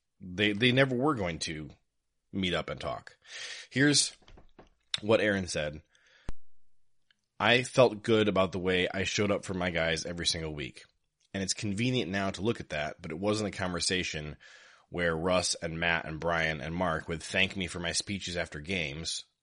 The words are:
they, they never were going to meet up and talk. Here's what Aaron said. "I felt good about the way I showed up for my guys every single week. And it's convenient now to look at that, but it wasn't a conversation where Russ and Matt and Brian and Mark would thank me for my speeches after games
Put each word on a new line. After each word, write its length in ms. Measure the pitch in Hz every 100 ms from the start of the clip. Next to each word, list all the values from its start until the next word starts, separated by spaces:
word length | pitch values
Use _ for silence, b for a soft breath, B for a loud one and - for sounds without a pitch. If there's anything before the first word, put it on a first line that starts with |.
| _ _
they, 320 | 92 90 104
they 220 | 101 123
never 200 | 123 135
were 220 | 123 143 135
going 240 | 90 78
to 300 | - 78 73 - _ _ _ _ _
meet 200 | 98 92
up 160 | 82 76
and 100 | 71
talk. 360 | 82 58 - - B B B B B
Here's 420 | 127 143 139 - - - - - - - _ _ -
what 220 | 104 110
Aaron 260 | 104 98 90
said. 340 | 82 76 76 - B B B B - - - - - _ _ _ _ _ -
"I 240 | 104 120
felt 400 | 123 - 120 104
good 240 | 110 113 107
about 240 | 95 95
the 80 | 95
way 280 | 90 92 87
I 100 | 98
showed 280 | 92 - 104
up 140 | 98 -
for 80 |
my 160 | 92 90
guys 360 | 85 82 80 80
every 220 | 87 82
single 260 | 85 80
week. 300 | 76 64 - - _ _ _ _
And 80 | 95
it's 120 | 95
convenient 580 | - 107 98 123 127 85
now 180 | 98 95
to 100 | 90
look 180 | 101 117
at 100 | -
that, 280 | 76 76 -
but 100 | 87
it 60 | 78
wasn't 380 | 101 104 104 -
a 20 |
conversation 800 | 92 87 - 92 85 80 76 69 B B B B B
where 260 | 87 87 80
Russ 400 | 87 90 85 -
and 180 | 85 82
Matt 260 | 85 82 -
and 140 | 80
Brian 400 | 82 82 80 78
and 160 | 69 85
Mark 320 | 90 80 -
would 160 | 82
thank 320 | - 98 95 101
me 120 | 87
for 120 | 90
my 140 | 87
speeches 420 | 82 - 101 92 87
after 240 | 82 78
games 640 | 76 95 76 71 82 - - _